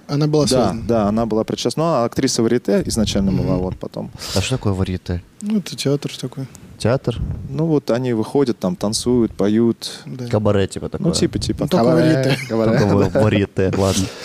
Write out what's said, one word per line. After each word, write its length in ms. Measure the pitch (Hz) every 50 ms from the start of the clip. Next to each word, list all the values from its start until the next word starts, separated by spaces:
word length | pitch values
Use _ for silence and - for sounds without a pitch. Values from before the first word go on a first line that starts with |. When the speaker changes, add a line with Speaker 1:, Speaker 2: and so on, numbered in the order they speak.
| - -
Speaker 1:
она 180 | 143 143 151
была 160 | 151 151 151 143
Speaker 2:
Да, 60 | -
Speaker 1:
связана. 320 | 127 127 113 95 110 113 -
Speaker 2:
да, 200 | 98 117 113 101
она 180 | 101 107 113 117
была 200 | 110 107 110 110
причастна. 380 | - 107 - - 123 - 151 160
Ну, 60 | 170
она 140 | 160 120 117
актриса 380 | 113 - - 135 131 - - 113
варьете 400 | 113 117 123 - - 202 190 -
изначально 440 | 101 98 113 107 - - 101 98 95
была, 220 | 95 90 90 92 92
Speaker 1:
Мгм. 80 | 90 92
Speaker 2:
вот 140 | 92 95
потом. 340 | - - - - - 110 - - - - - -
Speaker 3:
А 60 | 98
что 160 | 95 - 131
такое 160 | 123 - 107 95
варьете? 500 | 92 95 - 90 90 - - 90 87 - - - _
Speaker 1:
Ну, 180 | 208 208 220 202
это 140 | 147 - -
театр 340 | 120 - 135 143 143 - 147 - -
такой. 280 | - 127 - 135 135 - - - - - - -
Speaker 3:
Театр? 380 | 120 110 127 143 - 127 117 - - - - - - -
Speaker 2:
Ну, 160 | 135 147 160
вот 240 | 165 151 143 - -
они 240 | 113 123 131 123 117
выходят, 460 | 110 110 - - 143 143 120 101 -
там 160 | - 92 90
танцуют, 580 | - 107 104 113 - - 123 123 123 113 104 -
поют. 680 | - 98 104 107 113 117 117 110 - - - - - -
Speaker 1:
Да. 220 | 139 143 127 120
Speaker 3:
Кабаре 400 | 120 120 107 104 104 101 98 95
типа 220 | 90 - - - 78
такое? 180 | - - -
Speaker 2:
Ну, 60 | 165 -
типа, 260 | - 180 - - -
типа. 240 | - - - - 160
Speaker 1:
Ну, 60 | 147
как 100 | 185 175
Speaker 2:
Кабаре, 340 | - - 160 165 160 156 -
Speaker 1:
варьете. 260 | - 131 131 135 135 -
Speaker 2:
кабаре. 600 | - 110 110 110 110 110 110 107 101 98 101 98 92
Speaker 3:
Как 140 | 90 113 110
варьете, 500 | 107 104 101 98 - - - 95 92 80
ладно. 300 | 95 98 98 95 98 95 - - -